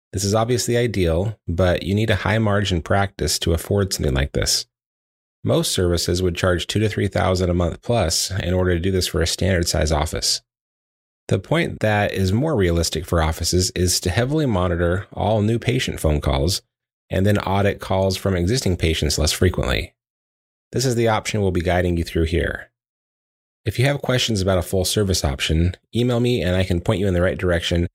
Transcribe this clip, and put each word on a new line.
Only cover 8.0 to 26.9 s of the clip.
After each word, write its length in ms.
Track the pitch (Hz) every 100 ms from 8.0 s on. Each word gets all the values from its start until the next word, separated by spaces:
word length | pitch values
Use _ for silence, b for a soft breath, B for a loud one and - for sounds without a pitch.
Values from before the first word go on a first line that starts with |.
| 82 - -
in 220 | 95 -
order 200 | 90 90
to 60 | 87
do 120 | 92
this 160 | 95 90
for 140 | 87
a 60 | 80
standard 400 | - 92 92 85
size 240 | 80 78
office. 500 | 76 78 - - - - _ _ _ _ _ _ _ -
The 100 | 107
point 440 | - 156 170 -
that 320 | 107 104 104
is 200 | - 95
more 220 | 104 156 135
realistic 500 | 90 85 80 78 78
for 160 | 85
offices 500 | 80 80 85 90 92
is 280 | - 90 -
to 100 | 90
heavily 380 | 101 123 156 143
monitor 580 | 98 90 85 87 92 -
all 300 | - 98 110
new 160 | 104 117
patient 400 | 113 127 - -
phone 200 | 80 73
calls 440 | 73 67 71 - - _ _ _ -
and 160 | 90 98
then 120 | 104
audit 420 | - 98 101 -
calls 380 | - 95 95 92
from 180 | 98 92
existing 400 | 87 127 98 87
patients 420 | 85 78 76 -
less 140 | 76
frequently. 640 | - 92 - 58 62 - _ _ _ _ _ _ _ _
This 100 | 120
is 120 | 131 117
the 120 | 113
option 320 | 107 - 110
we'll 120 | 98
be 100 | 87
guiding 340 | 85 87 90 85
you 80 |
through 220 | 85 85 80
here. 440 | 85 - - - _ _ _ _ _ _ _ _ _
If 160 | - -
you 60 | 135
have 160 | 143
questions 400 | - 127 - 107
about 160 | 92 92
a 40 |
full 220 | 85 95
service 400 | 90 - 98 85
option, 540 | 78 69 - 80 85 - _ 110
email 240 | 123 120
me 220 | 123 123
and 160 | 80 92
I 80 | 92
can 160 | 87
point 180 | -